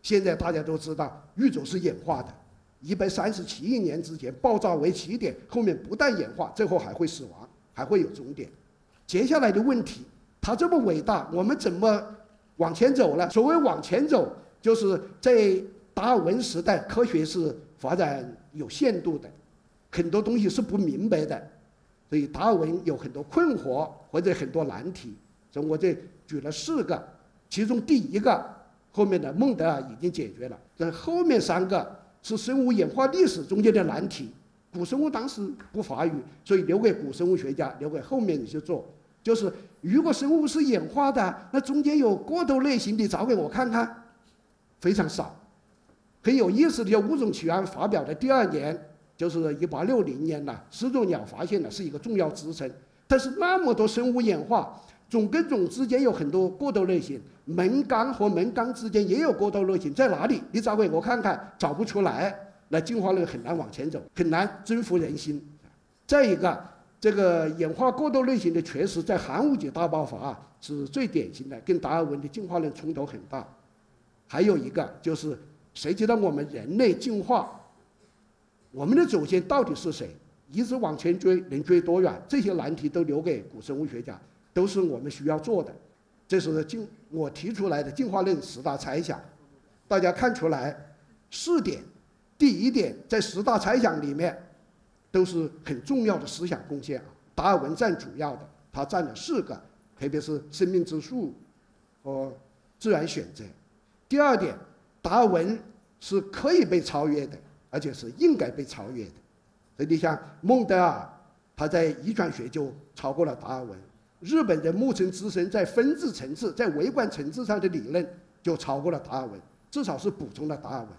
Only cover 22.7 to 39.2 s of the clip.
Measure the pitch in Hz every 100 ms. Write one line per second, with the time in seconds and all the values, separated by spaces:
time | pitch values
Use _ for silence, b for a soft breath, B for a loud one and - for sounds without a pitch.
22.7 | 170 170 135 135 135 147 - 339 220 135
23.7 | 127 156 - - 151 180 175 139 160 147
24.7 | 92 147 185 120 104 _ _ _ 143 156
25.7 | 156 185 - - - _ 151 135 151 -
26.7 | 311 175 147 - - _ _ _ - 214
27.7 | 240 - 285 - 185 226 196 - - -
28.7 | _ _ - 202 180 147 151 269 202 165
29.7 | 143 127 113 175 175 120 - 127 123 _
30.7 | _ 165 165 - 339 349 240 - 175 185
31.7 | 190 - - - _ - 220 220 269 254
32.7 | 220 175 - 269 349 349 - 143 196 214
33.7 | 214 170 135 - - 123 - _ _ _
34.7 | 180 175 262 302 220 254 - 196 - -
35.7 | 208 208 127 165 151 - B - 196 147
36.7 | 190 220 170 143 - 175 180 139 143 139
37.7 | - 147 156 - 269 208 151 113 151 151
38.7 | 156 - - _ _